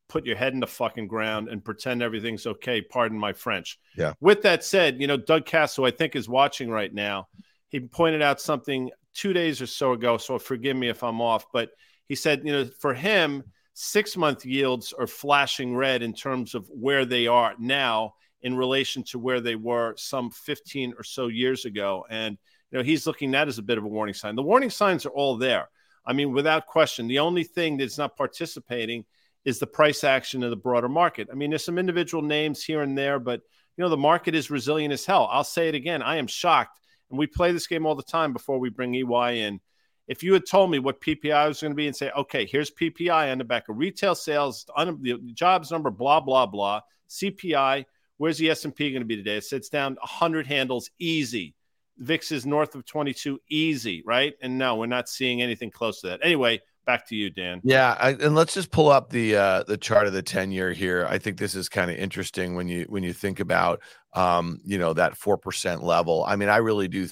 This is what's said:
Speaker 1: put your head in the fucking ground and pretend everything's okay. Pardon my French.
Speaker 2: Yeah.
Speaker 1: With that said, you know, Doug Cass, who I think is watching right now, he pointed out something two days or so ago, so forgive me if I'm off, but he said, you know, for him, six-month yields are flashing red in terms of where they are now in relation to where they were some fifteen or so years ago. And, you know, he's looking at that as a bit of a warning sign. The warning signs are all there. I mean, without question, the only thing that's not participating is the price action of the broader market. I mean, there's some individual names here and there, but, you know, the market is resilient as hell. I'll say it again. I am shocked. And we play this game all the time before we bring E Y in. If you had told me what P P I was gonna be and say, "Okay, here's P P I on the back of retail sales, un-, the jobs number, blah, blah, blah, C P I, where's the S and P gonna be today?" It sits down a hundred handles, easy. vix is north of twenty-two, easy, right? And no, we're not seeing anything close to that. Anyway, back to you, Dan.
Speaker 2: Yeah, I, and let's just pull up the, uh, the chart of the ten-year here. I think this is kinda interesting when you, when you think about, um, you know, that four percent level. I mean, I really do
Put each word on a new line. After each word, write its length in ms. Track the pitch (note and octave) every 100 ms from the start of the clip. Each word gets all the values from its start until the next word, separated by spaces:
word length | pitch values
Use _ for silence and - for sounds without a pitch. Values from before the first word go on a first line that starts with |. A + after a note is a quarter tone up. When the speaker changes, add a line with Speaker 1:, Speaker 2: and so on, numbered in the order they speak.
| -
Speaker 1:
put 160 | D#3+
your 120 | C3+ G#2+
head 160 | C3
in 80 | C3
the 60 | A2+
fucking 400 | - A2+ - G2+
ground 400 | A2 A2 G#2+ A2+
and 160 | G#2+
pretend 380 | A2+ G#2 C3 A#2+
everything's 440 | A#2+ A2 A#2 A2 A#2
okay. 340 | A#2 - A#2
Pardon 380 | - B2+ A2+ A2
my 140 | G#2
French. 460 | F#2 A#2+ G2 - - _ -
Speaker 2:
Yeah. 180 | D#2 -
Speaker 1:
With 220 | E3 G3+
that 220 | G#3+ E3
said, 360 | - F#3+ D#3+ B2+
you 80 | C#3
know, 80 | C#3+
Doug 300 | - D#3+ -
Cass, 280 | E3 D3+
who 100 | -
I 60 | B2+
think 240 | A#2+ D#3+
is 140 | C#3 G#2+
watching 420 | B2+ C#3+ - A#2+
right 240 | A2 G2
now, 340 | G#2 G#2 G2 F#2+ - - _ _
he 100 | C#3
pointed 420 | B2+ - E3 D#3
out 180 | D3 C#3
something 500 | - C#3+ - C3+ B2+ - _
two 180 | - G3
days 280 | F3+ E3 B2+
or 60 | B2
so 260 | - C3+
ago, 240 | B2 A#2+ A2+
so 220 | - B2
forgive 380 | - B2+ C3+ B2+
me 120 | A#2+
if 140 | G#2+
I'm 180 | A#2+ A2+
off, 260 | A#2 A2 -
but 180 | B2+ A2 _ _ _ -
he 80 |
said, 280 | C#3+ D#3+ C#3+
you 80 | D3
know, 120 | C#3+ B2 -
for 160 | C#3+
him, 480 | B2 F#3 G#3 D#3 C#3 - _ _
six-month 720 | - - G#3 G#3 F#3 D#3 B2+ C3
yields 460 | C3+ C3+ B2+ -
are 160 | - B2
flashing 680 | - C#3+ C#3+ C#3 - B2+ B2
red 260 | C3+ B2+
in 120 | A#2
terms 400 | G2+ C#3 B2+ A2+
of 140 | A#2+ F#2+
where 340 | C3+ C3 C#3
they 220 | B2+ B2 A#2
are 280 | A#2+ A2+ A2
now 560 | A#2+ C#3 C3 A2 A2 - _ _
in 140 | B2 B2+
relation 460 | B2+ C3+ C3 C3
to 160 | - B2
where 220 | B2 B2+
they 160 | A#2 A2+
were 380 | A2+ A#2+ A2+ G#2
some 340 | - C3+ A#2+
fifteen 640 | - - D3 - C#3 B2 A#2
or 80 |
so 220 | G#2+ - B2
years 380 | A2+ B2+ C3
ago. 420 | A#2 G#2 G2 F#2+ -
And, 280 | A2 A2 G2+ _ _ _
you 80 | C3
know, 40 |
he's 240 | B2+ D#3 E3
looking 280 | - C#3
at 60 | C3+
that 80 | D3+
as 100 | A2+
a 40 |
bit 140 | G#2 A2+
of 80 |
a 40 | G#2
warning 260 | G#2+ G#2+
sign. 200 | F#2+ G#2
The 80 | A2
warning 280 | D3 B3 C4
signs 340 | - G3+ E3
are 60 | C#3+
all 260 | C#3 C#3 A#2
there. 320 | B2+ G#2 - _ _ _ -
I 80 |
mean, 180 | C3+ C#3+
without 340 | B2+ D3+ D#3+ -
question, 400 | E3 D3+ - A#2
the 120 | C3+
only 260 | D#3+ F3
thing 320 | D#3+ - E3 C#3
that's 220 | B2+ D3
not 180 | C#3 -
participating 880 | C3+ - D#3+ C3+ - B2 A2+ A#2 - _ _ _
is 140 | C#3 A#2+
the 80 | -
price 380 | - D3+ -
action 380 | D3 C3+ - C3+
of 80 | A#2+
the 60 | A2
broader 320 | B2+ A#2+ B2
market. 400 | D3+ F3 - G#2
I 40 |
mean, 160 | B2+ D3
there's 160 | D3+ -
some 120 | F3
individual 440 | F#3 F3 E3+ E3
names 420 | D3+ D3+ D#3 C#3
here 160 | - D#3
and 160 | C#3 C#3
there, 220 | C#3 C#3+
but, 240 | B2 A#2 - _ _ -
you 60 |
know, 80 | F3+
the 60 | D3+
market 360 | D3 E3+ F3
is 160 | D#3+ A#2+
resilient 420 | D3 A#2 D#3 D3
as 120 | C#3
hell. 240 | - F#3 G#2+
I'll 140 | C3
say 240 | - - E3
it 60 |
again. 280 | D3 C#3 D#3+
I 140 | B2 D#3
am 100 | A#2+
shocked. 540 | - F3 D3 A2+ _ _ _ _
And 80 | C3
we 80 | D3+
play 260 | - F3
this 140 | E3+ -
game 180 | E3 D#3+
all 80 |
the 80 | D3+
time 300 | - E3 D#3
before 260 | B2 - C3
we 120 | B2+
bring 240 | G#2 B2
E 100 | B2+
Y 260 | B2 A#2+ B2
in. 280 | A#2+ G#2+ G2 _ _ _ _ -
If 140 | B2+
you 100 | F3
had 140 | F#3+ F#3
told 240 | G3 F#3
me 80 | D3
what 220 | C3+ -
P 140 | -
P 160 | D3+ D3+
I 160 | D3 D3+
was 140 | C#3
gonna 140 | D#3
be 120 | C#3+ D3
and 80 |
say, 160 | C3 C3+ C#3+
"Okay, 300 | C#3 C#3 G2+
here's 240 | C#3 D#3
P 180 | - E3
P 220 | - E3+
I 200 | D#3+ C#3+
on 60 | C3
the 80 |
back 240 | A#2+ A#2+ -
of 80 | A2
retail 380 | F3+ - G3
sales, 500 | E3+ - D3 C#3+ A2+ -
un-, 240 | D3 E3+ D3
the 160 | B2+ A#2+ B2
jobs 360 | A2+ F3 F#3 D3
number, 200 | E3 C#3+
blah, 300 | G2 C3 D#3
blah, 260 | C#3 C3 A#2
blah, 340 | G2+ G2+ G#2 - _ _
C 220 | - G3
P 240 | G3 F#3
I, 300 | C#3+ C3+ C#3 C3 _ _ -
where's 220 | D#3 D3+
the 100 | D#3+
S 160 | D3+
and 100 | D3+
P 160 | - D3
gonna 100 | C3
be 120 | A2+ G#2+
today?" 200 | G2+ G#2
It 80 |
sits 240 | - C3+ -
down 300 | D3 C#3 C3
a 40 | -
hundred 400 | - E3+ D#3+ C3+
handles, 440 | C#3+ C3 B2 - -
easy. 560 | E3+ D#3+ B2+ A#2 D#2+ - _ _ _ -
vix 340 | B2 D#3+ -
is 140 | D3 B2+
north 280 | D3 D3
of 120 | C#3 -
twenty-two, 520 | D#3 C#3+ C3+ D3 C#3 -
easy, 520 | D3+ D#3+ C#3+ A2 E2 G#2
right? 260 | A#2+ C#3+ C#3+
And 160 | B2+ C3
no, 200 | C3 A2
we're 100 | A#2
not 200 | B2 -
seeing 360 | - C3 A#2+
anything 280 | B2 A2+ A2+
close 300 | - A2+ -
to 60 | F#2
that. 120 | F#2
Anyway, 400 | E3 D#3 A#2+ A2 - _ -
back 200 | B2 -
to 60 |
you, 140 | A2 G2+
Dan. 300 | F2 F2+ F2+
Speaker 2:
Yeah, 320 | B2 C3 B2+ G#2+
I, 100 | B2+
and 200 | C3+ D3
let's 200 | D3+ E3
just 180 | G3 D#3+
pull 160 | - D3+
up 220 | C#3 -
the, 260 | B2 A2+ G#2
uh, 260 | G2 F#2
the 120 | - G#2
chart 320 | - G#2 G#2
of 60 |
the 80 | F#2+
ten-year 500 | E2+ G2 F#2+ F#2+ F#2
here. 340 | E2+ F#2 F2+ F2
I 100 | F#2
think 180 | G#2+ F2
this 160 | G2+
is 140 | F#2+ E2+
kinda 280 | - F2+ E2
interesting 600 | G2 - F#2 - F2+ F2+
when 100 | F2+
you, 200 | F2 E2+
when 160 | G2+
you 80 | F2+
think 260 | F2 G2 F#2
about, 420 | F2+ F2+ F2 E2+ - - _
um, 460 | - F2+ F2 E2+ -
you 140 | - G2
know, 140 | E2+
that 220 | D#2+ E2+ -
four 220 | - F#2+
percent 460 | F#2 - F#2 E2+
level. 400 | E2+ E2 E2+ D#2+ -
I 80 |
mean, 140 | G2+ G2+
I 80 | G#2+
really 320 | A2+ G#2 F#2
do 200 | G2 F2+